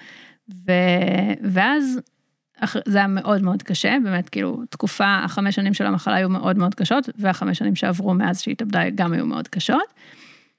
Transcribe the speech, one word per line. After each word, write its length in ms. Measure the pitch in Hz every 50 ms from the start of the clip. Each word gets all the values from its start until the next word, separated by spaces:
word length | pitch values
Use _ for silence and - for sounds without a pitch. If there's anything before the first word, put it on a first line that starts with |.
| - - - - - - - _ _ -
ו-, 840 | 190 180 180 190 180 180 180 180 175 180 180 180 185 185 196 214 202 - -
ואז 560 | 202 185 185 196 240 285 302 277 262 254 247 - _ _ _ _ _ _ _ _ _ _ -
אח-, 180 | 226 208 - 214 -
זה 120 | - 202 202
היה 100 | 196 196
מאוד 340 | 196 190 - - 208 190
מאוד 220 | 196 180 185 196 -
קשה, 340 | - 185 - - 196 233 285 240
באמת, 260 | 196 185 175 180 -
כאילו, 320 | - - 98 - - 240 240 -
תקופה, 500 | - - - 196 - - 202 196 202 190 -
החמש 320 | 190 - 202 196 196 190
שנים 180 | - 196 196 202
של 120 | - 202
המחלה 300 | 202 196 175 - - 208
היו 140 | 185 190 185
מאוד 280 | 185 185 - 185 185 202
מאוד 180 | 175 185 202
קשות, 340 | - 185 - 233 277 262 - - -
והחמש 400 | 208 190 180 - 190 190 185 -
שנים 180 | 202 202 196
שעברו 380 | - 202 190 180 175 196 202 180
מאז 280 | 185 208 180 185 190
שהיא 100 | - -
התאבדה 380 | - - 226 208 202 175 - 90
גם 240 | - 202 180 170 165
היו 120 | - 78
מאוד 220 | 78 71 78 - -
קשות, 460 | - 180 - - 240 294 415 - _ _ - - - - - - - - _ _ _